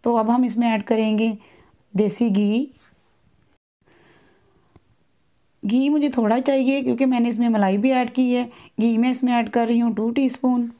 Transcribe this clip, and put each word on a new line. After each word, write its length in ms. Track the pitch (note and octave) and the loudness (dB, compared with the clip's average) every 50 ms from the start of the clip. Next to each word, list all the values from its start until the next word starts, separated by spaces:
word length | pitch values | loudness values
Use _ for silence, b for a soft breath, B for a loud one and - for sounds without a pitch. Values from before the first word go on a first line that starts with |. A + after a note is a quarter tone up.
| - | 0
तो 100 | A#3 A#3 | 0 0
अब 160 | A3+ A3 A3 | 0 2 0
हम 140 | A#3 B3 B3+ | 0 0 0
इसमें 220 | A#3+ G3+ A3+ A#3+ A#3 | 0 0 0 0 0
ऐड 140 | A3+ G#3+ G#3 | 0 -2 -2
करेंगे 520 | - A3+ A3 A3 A3 G#3+ G#3 A3 A3+ A3 G#3+ b b b b b b b b _ _ - | -2 -2 0 0 0 0 0 -2 -2 -4 -6 b b b b b b b b _ _ -2
देसी 340 | G3 G#3+ G3+ G3+ - A#3+ A#3 | 0 0 0 0 0 0 0
घी। 400 | G3 G3 G#3 G3+ G#3+ A#3+ C#4+ C#4 - _ - - _ _ _ _ _ _ _ _ _ _ _ _ _ _ _ _ _ _ _ b b b b b b b b b b b b b b b b b _ - _ _ _ _ _ _ _ _ _ _ _ _ _ _ _ _ | 2 0 0 0 0 -2 -2 -4 -10 _ -20 -20 _ _ _ _ _ _ _ _ _ _ _ _ _ _ _ _ _ _ _ b b b b b b b b b b b b b b b b b _ -20 _ _ _ _ _ _ _ _ _ _ _ _ _ _ _ _
घी 260 | - G3 A3 B3+ C4+ C#4+ | -6 -2 0 0 2 2
मुझे 200 | D4 D4+ C#4+ D4 | 2 2 0 0
थोड़ा 280 | C#4 A#3+ A3+ G#3 A3+ B3+ | 0 0 0 2 0 0
चाहिए 420 | C4 C#4+ C#4 C4+ C4 B3+ C4+ C#4 | 0 0 0 2 2 0 0 0
क्योंकि 220 | C4 B3+ A#3+ A#3+ C4+ | 0 -2 0 0 0
मैंने 220 | C4 B3+ A#3+ A#3 A#3+ | 0 2 2 0 0
इसमें 200 | G#3 G#3 A#3+ A#3 | 0 0 0 2
मलाई 260 | A3+ G#3+ G3+ F#3+ G3 G#3 | 2 2 2 2 2 2
भी 120 | G#3 C4 | 0 2
ऐड 180 | C4 B3+ B3 B3 | 2 0 -2 -2
की 200 | B3 B3+ B3+ B3 | -2 -2 0 0
है। 120 | B3 B3 B3 A#3+ B B B B B - | 0 -2 -2 -6 B B B B B -2
घी 160 | G#3+ A#3 A#3 A3 | 0 0 2 2
मैं 120 | A#3 B3+ | 0 0
इसमें 220 | B3 B3 - B3 | 0 0 0 0
ऐड 160 | B3 A#3+ A#3 A3 | 0 0 0 0
कर 160 | - A#3+ A#3 A3+ | 0 -2 0 2
रही 100 | A#3+ A#3 | 0 0
हूँ 160 | A#3 A#3 G#3+ | 0 0 -2
टू 160 | G#3 A3 A3+ | -2 -4 -2
टीस्पून 540 | A#3 C#4 C4+ B3+ B3+ - - B3+ B3 A#3+ A#3+ A#3 A#3 _ | 0 0 0 0 -2 -2 -2 0 0 0 -2 -4 -8 _